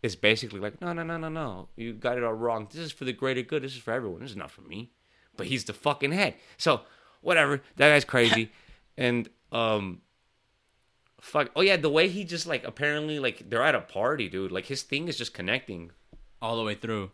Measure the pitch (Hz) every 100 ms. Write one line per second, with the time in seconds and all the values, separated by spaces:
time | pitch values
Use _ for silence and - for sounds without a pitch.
0 | 113 90 104 110 110 98 104 - 175 170
1 | 165 165 160 160 135 92 - - 117 113
2 | 120 123 117 110 120 110 104 156 156 -
3 | 127 - 135 127 117 151 135 127 113 123
4 | 107 85 139 101 71 - - 101 120 _
5 | _ _ _ - 95 131 - - 147 143
6 | 139 185 180 - - - 165 120 - -
7 | _ _ 175 165 143 139 - - 147 147
8 | - 127 117 113 110 - - - _ -
9 | 123 120 - _ _ 113 113 104 98 87
10 | _ _ _ _ _ _ _ _ _ _
11 | _ _ - 151 135 156 196 180 147 156
12 | 185 190 170 170 170 131 - - 147 151
13 | 156 151 127 - 95 117 147 127 - 98
14 | 120 147 92 92 95 92 - 135 - 139
15 | 170 131 120 - 90 127 - 90 82 -
16 | _ - - - 113 117 107 104 113 107
17 | 95